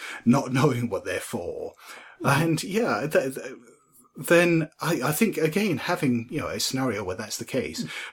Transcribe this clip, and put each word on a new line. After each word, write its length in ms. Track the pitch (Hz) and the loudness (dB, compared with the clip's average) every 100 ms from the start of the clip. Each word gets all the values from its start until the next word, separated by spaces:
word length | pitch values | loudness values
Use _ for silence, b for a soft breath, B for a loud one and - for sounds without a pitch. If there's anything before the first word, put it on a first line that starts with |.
| B B 117 | B B 4
not 260 | 139 - | 4 4
knowing 380 | 127 147 120 117 | 4 4 2 -2
what 160 | 92 92 | -4 -4
they're 140 | 92 | -6
for. 540 | - 101 85 73 80 - B B B B 202 | -4 -6 -6 -6 -10 -12 B B B B 0
And, 380 | 139 165 156 | 2 2 0
yeah, 420 | 190 202 202 107 147 | -2 -2 0 0 0
th-, 300 | 175 135 131 | 0 0 -6
th-, 180 | 135 - - _ _ _ _ - | -10 -14 -20 _ _ _ _ -8
then 500 | 156 170 175 165 156 - | 4 6 6 4 2 -4
I, 180 | 147 151 | -2 0
I 80 | 131 | 0
think, 260 | 156 220 147 | 2 2 2
again, 400 | 160 196 208 135 | 0 2 0 0
having, 480 | - 175 135 120 113 | -2 0 2 0 -2
you 80 | 151 | -6
know, 80 | 82 | -4
a 120 | 95 | -2
scenario 440 | - 131 131 101 | -2 -2 -2 -2
where 120 | 95 95 | -4 -6
that's 220 | 104 - | -8 -8
the 80 | 113 | -4
case, 400 | 135 - 80 190 B B | -4 -4 -6 -8 B B